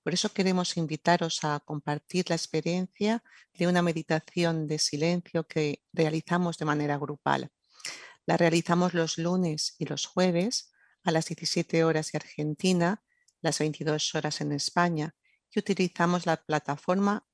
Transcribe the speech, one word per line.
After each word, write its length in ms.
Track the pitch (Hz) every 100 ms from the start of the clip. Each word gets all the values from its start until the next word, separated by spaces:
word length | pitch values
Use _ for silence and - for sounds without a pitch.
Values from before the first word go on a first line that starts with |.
Por 100 | -
eso 200 | 180 208
queremos 440 | - 185 180 180 170
invitaros 680 | 151 151 170 180 165 -
a 160 | 151 147
compartir 680 | - 151 147 147 - 180 175
la 40 |
experiencia 880 | 165 - 156 165 180 185 - 208 226 _ - _
de 160 | - 175
una 120 | 180
meditación 880 | 170 160 - 160 - 175 170 160 151
de 140 | 151
silencio 680 | - 147 165 175 - 165 -
que 380 | 160 151 - _
realizamos 640 | - 156 156 - 175 175 -
de 60 |
manera 340 | 156 147 147 143
grupal. 540 | 143 147 143 139 - _ _ - - - - - -
La 100 | 170
realizamos 560 | 170 170 170 175 180
los 260 | 170 165 -
lunes 580 | 170 185 170 151 - -
y 60 |
los 220 | 147 147 -
jueves 640 | 180 185 170 214 - - _ _ _
a 80 | 175
las 140 | 165 -
diecisiete 580 | 165 165 170 - 165
horas 260 | 160 156 156
de 60 | 156
Argentina, 880 | - - 151 147 185 180 170 214 _ _ _ _
las 160 | 165 -
veintidós 560 | 156 147 156 151 -
horas 260 | 156 147 -
en 120 | 147
España, 600 | 143 - 175 175 156 156 - _ _ _
y 80 | 214
utilizamos 680 | - 190 180 - 175 180
la 140 | 170 160
plataforma 880 | - 151 - 143 - 190 202 208 _